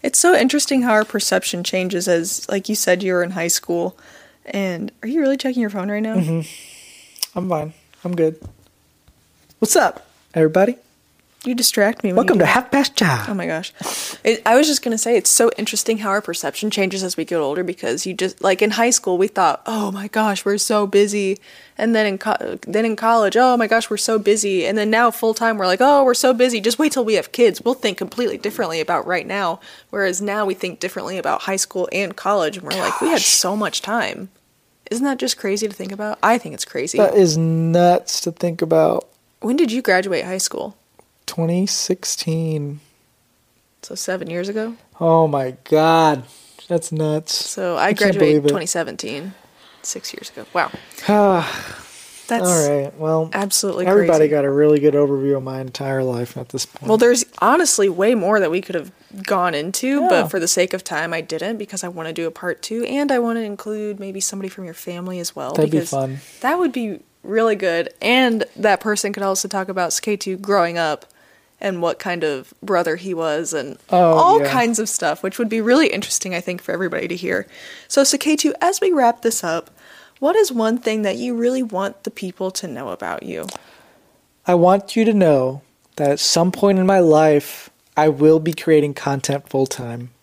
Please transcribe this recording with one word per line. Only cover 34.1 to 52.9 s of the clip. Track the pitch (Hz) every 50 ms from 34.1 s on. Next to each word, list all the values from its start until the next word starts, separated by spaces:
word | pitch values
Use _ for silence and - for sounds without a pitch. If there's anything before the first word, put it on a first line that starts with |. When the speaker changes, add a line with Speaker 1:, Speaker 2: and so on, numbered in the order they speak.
| - - 196 190 _ _ _ _ _ _ _ _ _ _ _ -
Speaker 1:
Isn't | 208 233 269
that | 285 269 254
just | - 254 -
crazy | - - 202 196 202 214
to | 208 196
think | - 185 190 196
about? | 196 214 214 214 -
I | - 202 233 240
think | - - 147
it's | - -
crazy. | - - 131 131 - -
Speaker 2:
That | - 208 190 -
is | 208 190 165 151
nuts | 160 165 160 165 165 165 165 165 175 175 175 175 - - - - -
to | - 175 160
think | _ - 175 165 170
about. | 170 160 165 160 160 156 - - - _ _ _ _ _ _ _
Speaker 1:
When | - 214 247
did | 302 339 233
you | 220 254
graduate | - - 185 185 190 196 180 151 -
high | 180 185 190
school? | - - - - - - 196 _ _ _ _ _ _ _ _ _ _
Speaker 2:
Twenty | - - - 165 165 170 180 190
sixteen. | 202 - - - - 190 - - - - - - 170 160 160 165 160 156 151 147 143 147 151 _ _ _ _ _ _ _ _ _ _ _ _ _ _ _ _ _ _ _ _
Speaker 1:
So | - - -
seven | 185 - - 185 185 190 175
years | 165 175 180
ago? | 196 208 220 214 226 233 _ _ _ _ -
Speaker 2:
Oh | 170 165 160 165 160
my | 156 143 139 135 131 131 - _
God. | - 151 156 156 165 165 165 160 156 151 135 123 - - - - - _ - - -
That's | 175 165 160 - 165
nuts. | 156 156 151 151 156 156 - -
Speaker 1:
So | - - - - - 190 180 170
I | - -
Speaker 2:
I |
can't | 190 202
Speaker 1:
graduated | 202 208 196 185 -
Speaker 2:
believe | 156 151 151 151 143
it. | 147
Speaker 1:
twenty | 143 - 156
seventeen, | - - 175 160 139 - - - 110 120 139 160 196 190 - _ _ _ _ - - _ _
six | - - - - - - -
years | - - -
ago. | - - 110 - -
Wow. | 180 156 - - - - - - - -
Speaker 2:
<sighs> | - 208 208 202 196 190 170 156 - - - - - - - - - - - - - - - -
Speaker 1:
That's | - 233 233 185
Speaker 2:
all | 180 180 165 151 143
right. | 147 143 139 143